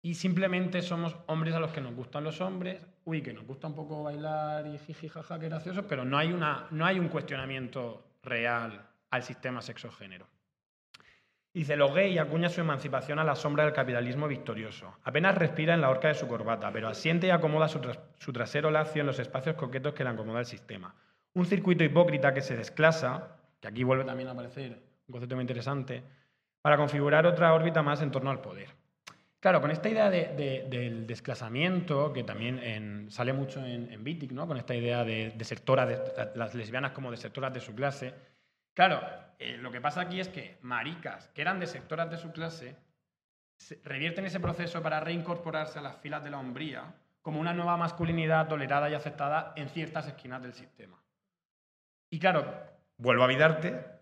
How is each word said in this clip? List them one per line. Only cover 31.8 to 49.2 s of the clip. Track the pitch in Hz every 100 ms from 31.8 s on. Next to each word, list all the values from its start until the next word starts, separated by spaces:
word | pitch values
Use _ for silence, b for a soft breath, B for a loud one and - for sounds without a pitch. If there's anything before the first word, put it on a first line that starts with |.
| 175 143 147
que | 131
también | 117 104 117 127
en, | 120 107 107 104 104
sale | - 123
mucho | 135 135 139
en, | 131 120 120
en | 110
Wittig, | 117 165 135
¿no? | 131 170
Con | 135
esta | 110
idea | 123 120 120
de | 117 110 110 110
desertoras, | 113 113 - 131 123
de, | 117 - - 113
las | 120 113 120
lesbianas | 110 123 135
como | 135 127
desertoras | 117 117 120 131
de | 127
su | 113
clase. | 107 139 139 127 - b b b b _
Claro, | - 185 143 - - - _
eh, | 127 120
lo | 123
que | 120
pasa | 139 143
aquí | 175 180
es | 185
que | 160 104 92
maricas, | 123 123 127 170 151 98 -
que | -
eran | 156 190
desertoras | 170 135 - 156 165
de | 165
su | 165
clase, | 160 165 160 123 - _ _ _ _ _ _ _ _
se, | - 165
revierten | - 135 156 170
ese | 196 185
proceso | 175 170 175 170
para | 156 156
reincorporarse | 156 170 170 170 165 156 156 151
a |
las | 143 -
filas | 147 151
de | 147
la | 139
hombría | 131 127 156 123 147 - _ _
como | - 151
una | 165
nueva | 175 175 175
masculinidad | 165 165 170 165 160 160 160
tolerada | 156 135 143 147
y |
aceptada | 147 - -